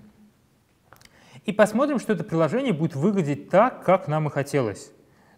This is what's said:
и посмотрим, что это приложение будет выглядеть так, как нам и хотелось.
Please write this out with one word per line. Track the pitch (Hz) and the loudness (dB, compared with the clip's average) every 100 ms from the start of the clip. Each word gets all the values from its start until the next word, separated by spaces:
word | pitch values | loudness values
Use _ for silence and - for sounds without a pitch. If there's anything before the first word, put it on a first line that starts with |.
| - _ - _ _ _ _ _ _ - - _ - - | -16 _ -20 _ _ _ _ _ _ -20 -20 _ -20 -10
и | - | -4
посмотрим, | 214 202 220 294 262 | 2 2 2 0 -2
что | - | -2
это | 185 | -4
приложение | - 165 156 220 269 | -2 0 0 0 -2
будет | 147 160 135 | -2 -4 0
выглядеть | 180 196 143 139 - | 0 0 -2 -4 2
так, | 180 247 - | 4 4 2
как | - 185 147 | 2 2 2
нам | 156 151 | -2 -2
и | |
хотелось. | 143 135 143 113 95 - - _ _ _ | -4 -2 0 -2 -4 -14 -20 _ _ _